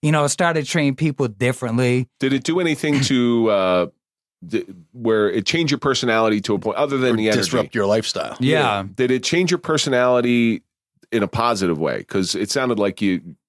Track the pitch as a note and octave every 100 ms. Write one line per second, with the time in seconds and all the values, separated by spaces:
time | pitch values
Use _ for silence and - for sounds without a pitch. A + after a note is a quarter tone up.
0 | D#3 D#3 D3 - F3 D#3+ C#3 E3+ C#3+ C3
1 | D#3 C#3+ B2+ G2 B2 B2+ B2 A#2 B2+ B2
2 | B2 _ C3+ C3+ C3 E3+ F3 D3+ D#3 C#3+
3 | C3+ C3 A#2+ A#2 A2+ G2+ F#2+ F2+ F2 _
4 | _ _ _ _ E2+ G#2+ - F2+ E2 B2+
5 | A2 A2 G#2 F#2 G2+ E3 D#3+ C#3 C#3+ B2+
6 | B2 A2 A2+ G#2+ G2+ G2+ G#2+ G2+ C#3+ C#3
7 | B2+ A2+ A2 G#2+ F#2+ B2 - A2+ G2+ A2
8 | G#2+ G2 D2+ - B2+ D#3 C3 G2+ G2 F#2+
9 | B2+ B2+ - E3+ F3+ E3+ - D#3 D3 B2+
10 | B2+ B2 A#2+ A#2+ A#2 G#2+ _ _ _ _
11 | _ A2+ G2+ - A#2 A2 F#2 D#2 D#2 A1+
12 | - G2+ F#2 - G2+ C#3+ B2+ A2 G2+ F2+
13 | G2+ F2+ E2 D#2